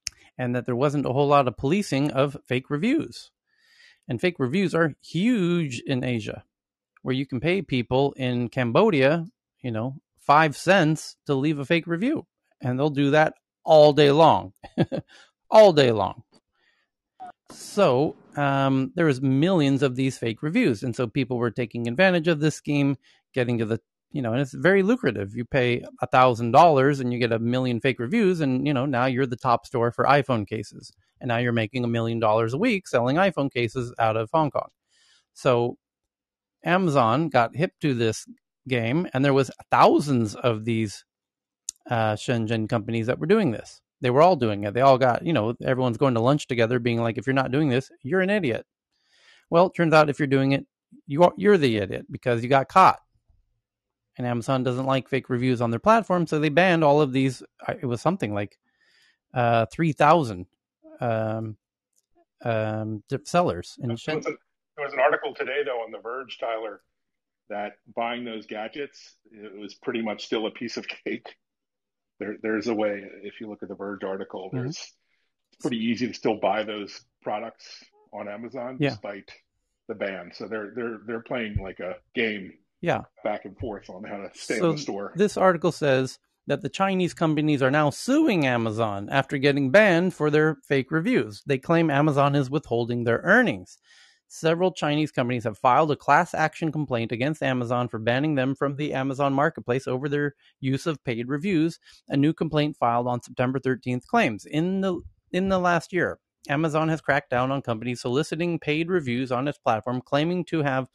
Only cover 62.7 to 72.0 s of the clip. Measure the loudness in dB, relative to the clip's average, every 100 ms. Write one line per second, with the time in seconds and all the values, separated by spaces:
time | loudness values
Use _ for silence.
62.7 | -4 -6 -8 -8 -10 -2 0 0 -4 -8
63.7 | -10 -8 -6 -6 -6 -6 -10 _ _ _
64.7 | -12 -8 0 2 2 -4 -8 -6 -4 -4
65.7 | -6 -8 -12 -12 -12 -12 -10 -8 -6 -8
66.7 | -12 _ _ _ _ _ _ _ -10 -10
67.7 | -12 _ -8 -6 -6 -10 -12 -12 -12 -12
68.7 | -12 -14 -16 -20 _ _ -20 -20 -16 -16
69.7 | -12 -8 -6 -4 -8 -6 -4 -4 -8 -10
70.7 | -10 -12 -12 -10 -10 -12 -20 _ _ _
71.7 | _ _ _